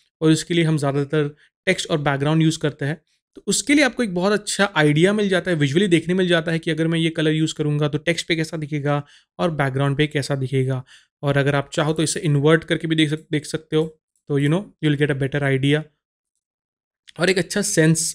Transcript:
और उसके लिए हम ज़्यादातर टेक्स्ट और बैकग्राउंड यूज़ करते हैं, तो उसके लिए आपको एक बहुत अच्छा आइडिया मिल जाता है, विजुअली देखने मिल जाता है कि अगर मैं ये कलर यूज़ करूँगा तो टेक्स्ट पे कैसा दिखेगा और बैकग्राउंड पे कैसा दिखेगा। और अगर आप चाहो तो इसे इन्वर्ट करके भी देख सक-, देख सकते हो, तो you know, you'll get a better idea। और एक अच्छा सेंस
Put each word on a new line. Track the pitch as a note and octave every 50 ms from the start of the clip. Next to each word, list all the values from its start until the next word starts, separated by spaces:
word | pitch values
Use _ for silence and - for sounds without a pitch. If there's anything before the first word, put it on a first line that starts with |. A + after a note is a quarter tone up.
| _ _ _ _
और | D#3+ D#3
उसके | D#3+ D#3 - - F3
लिए | E3+ E3+
हम | D#3 D#3+ D3+
ज़्यादातर | C#3 C#3+ C3+ C#3+ C#3+ C#3 - D#3 D3 C#3+ D3 _ _ _ _ _ _ -
टेक्स्ट | F#3 F3 - -
और | F3 D#3
बैकग्राउंड | C#3+ D3 C#3 C3+ C#3 D3 D#3 D#3+
यूज़ | D#3+ D#3+ D#3 -
करते | - D3+ C#3 - D3
हैं, | C#3 D#3 E3 _ _ _ _ _ _ _
तो | - _ -
उसके | G3 - - - D4
लिए | D4 D4+
आपको | B3 A#3 - B3
एक | A3 F3
बहुत | F3 F3 G3+ G#3+
अच्छा | G3 G#3 - - - G3 G3+ -
आइडिया | - D3+ D3+ D3 D3+ E3 F#3+ G#3
मिल | G#3+ G#3 G3
जाता | F#3+ F3 F3 F#3
है, | F3+ D#3
विजुअली | D3 C#3 C3 E3+ G#3 G#3
देखने | E3+ D#3+ D#3+ D#3+ F3+
मिल | F#3+ F#3+ F3+
जाता | F3 E3 D#3 E3+
है | E3 E3
कि | D#3+ E3+
अगर | D#3+ D3+ E3 D#3+
मैं | E3 E3
ये | E3 E3
कलर | D#3+ E3+ D#3 D#3
यूज़ | D#3 D#3 D#3 D#3 -
करूँगा | - D#3 D3 D3 D3 D3+ D3
तो | D3 D3
टेक्स्ट | D3+ - E3+ E3 - -
पे | F3
कैसा | D#3+ D#3+ D#3+ - E3
दिखेगा | D#3 C#3 D3+ D3 C3+ C#3+ D3 C#3+ C#3+ _ _ - _ _ _ -
और | F3+ F3+
बैकग्राउंड | D#3+ C#3+ D3 C3+ C3 C3+ C#3 C#3 C#3 C3+
पे | D3+ D3+
कैसा | D3+ D3 C3 - C#3+
दिखेगा। | C3+ C3 B2+ C#3 C3 C3 C3 C3+ B2+ B2+ _ - - _ _ _ _ -
और | C#3+ C#3 C#3
अगर | C#3 C#3 C#3
आप | C#3+ C3+ - -
चाहो | - D#3+ D3 D#3
तो | D#3+ E3
इसे | D3 - -
इन्वर्ट | - D#3 D3 C#3+ C#3 D3+ D#3+ E3 E3
करके | - E3+ D#3+ - E3
भी | D#3+
देख | D#3 D#3+ D3
सक-, | D3+ D#3 D#3+ _
देख | D#3 D3+ D3
सकते | - - D#3 - _ -
हो, | D#3 D#3+ D#3+ D#3 _ _ _ _ _ _ _
तो | D3 C#3
you | C#3+ C#3+
know, | D#3 F#3 G#3 A#3+ - _ -
you'll | D3+ D3 C#3
get | D3 C#3 D3
a | C3+
better | C#3 C3+ - D3 C#3+
idea। | C#3 C3+ C3+ C3 C#3 C#3+ D3+ D#3 - _ _ _ _ _ _ _ _ _ _ _ _ _ _ _ _ _ _ _ _ _ _ _ _ - -
और | D#3+ F3+
एक | F#3+ F#3+
अच्छा | E3+ - - G#3
सेंस | G3 G3+ - - D#3 D#3+ D#3+ D#3+ - - -